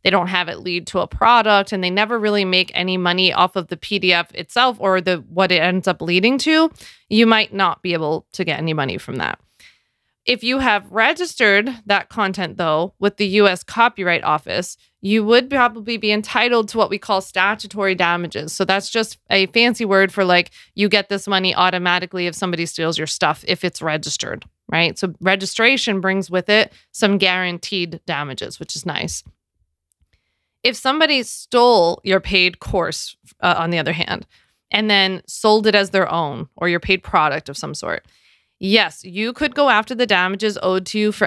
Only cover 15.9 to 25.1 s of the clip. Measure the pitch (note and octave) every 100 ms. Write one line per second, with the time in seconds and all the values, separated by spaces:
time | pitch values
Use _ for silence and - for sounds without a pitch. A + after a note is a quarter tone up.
15.9 | A3+ G#3 G#3+ G#3 A3 A#3+ A#3+ G#3 A3+ G3
16.9 | G3+ - F#3+ - F#3 F#3+ G#3+ G3+ G#3 G3
17.9 | F#3 F3 F3 E3+ - D#3 - F#3+ G3 G3
18.9 | A3+ A3 - _ G3 F#3 A3+ A#3+ A3 A3
19.9 | F#3+ F#3+ G3+ F#3 F3+ F3 - - - G3+
20.9 | G#3 G3 G3 G3+ F#3+ F#3 - F#3 F3+ F3+
21.9 | F3 F3+ F#3 F3 D#3+ F#3 E3+ E3+ - D#3+
22.9 | D#3+ D#3 - D#3 D#3 - F3+ F3 - E3
23.9 | D#3 D#3 - - - - _ - E3 E3+
24.9 | - F#3